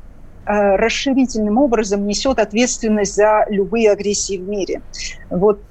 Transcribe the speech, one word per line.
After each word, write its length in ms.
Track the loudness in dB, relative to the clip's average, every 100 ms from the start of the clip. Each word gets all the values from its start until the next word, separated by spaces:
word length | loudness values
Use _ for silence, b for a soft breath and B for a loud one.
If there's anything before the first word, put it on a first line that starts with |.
| -20 -20 -20 -12 -4
э, 300 | 2 2 4
расширительным 840 | 2 0 0 0 0 0 0 2
образом 480 | 2 2 0 -2 -2
несет 320 | -2 0 0
ответственность 760 | 0 0 0 0 0 0 0
за 300 | 2 4 4 2
любые 420 | 0 0 2 2
агрессии 460 | 2 0 -2 -4 -6
в 100 | -6
мире. 340 | -6 -4 -6 -8 B B B B
Вот, 300 | 2 2 2 -2